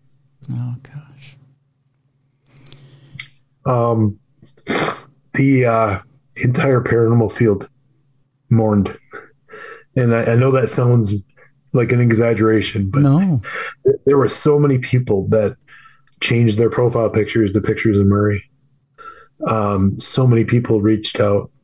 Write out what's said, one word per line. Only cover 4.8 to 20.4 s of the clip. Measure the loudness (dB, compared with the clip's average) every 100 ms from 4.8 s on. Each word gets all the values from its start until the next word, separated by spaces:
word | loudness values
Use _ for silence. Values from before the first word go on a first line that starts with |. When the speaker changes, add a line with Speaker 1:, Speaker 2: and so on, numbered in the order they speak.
| -6 -8 -16 _ _
Speaker 2:
the, | -2 2 2 2
uh, | 2 0 -4 -10 _ _ -4
entire | -2 0 2 0
paranormal | 0 0 2 2 0
field | 0 0 0 -4 _ _ _ _ _ _ _ -2
mourned. | 0 2 0 -2 -6 _ -20 -20 _ _ -20 -20 -20 _ -2
And | 0
I, | 0 0
I | 2
know | 2
that | 2 0
sounds | 0 2 2 0 -4 -10 _ _ _ _
like | -2 0
an | 2
exaggeration, | 2 2 0 2 2 2 0 -4 -2
but | 0
Speaker 1:
No. | 2 2 2 -2 -4 -12 -12 -4 -2
Speaker 2:
th-, | 0 2
there | 2
were | 2
so | 0 0 2
many | 2 0
people | 0 -2 0 -2 0
that | 0 0 -6 _ -20 -20 _ _ -8
changed | -2 2 2 2
their | 0
profile | 2 0 0 0
pictures, | 0 -2 0 0
the | 0
pictures | -2 -2 0 2
of | 2
Murray. | 2 0 -2 -8 _ _ _ _ -20 -20 -20 -20 -8 -4
Um, | -2 0 0 -2 -2
so | -6 0 2
many | 2